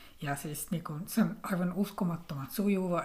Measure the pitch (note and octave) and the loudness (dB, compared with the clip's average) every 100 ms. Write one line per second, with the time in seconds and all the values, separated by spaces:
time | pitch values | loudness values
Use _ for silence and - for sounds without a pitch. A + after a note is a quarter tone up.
0 | - - D3 C#3 D#3+ D3+ - E3+ - D3+ | -18 -8 -4 -4 -4 -6 -2 -2 -2 -6
1 | G3+ - E3+ - - F3+ F3+ F3 G3 - | 0 4 4 2 -2 0 0 2 0 0
2 | F3 E3 - C#3 C3+ - G3+ G3 F#3 G3+ | 0 0 -6 -6 -4 0 4 4 4 0